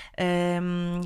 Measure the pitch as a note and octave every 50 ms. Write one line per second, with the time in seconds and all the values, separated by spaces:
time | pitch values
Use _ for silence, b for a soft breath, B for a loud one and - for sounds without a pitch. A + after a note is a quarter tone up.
0 | B B B - F3+ F3+ F3 F3 F3 F3 F3 F3 F3+ F3+ F3 F3 F3 F3 F3 F3
1 | F3+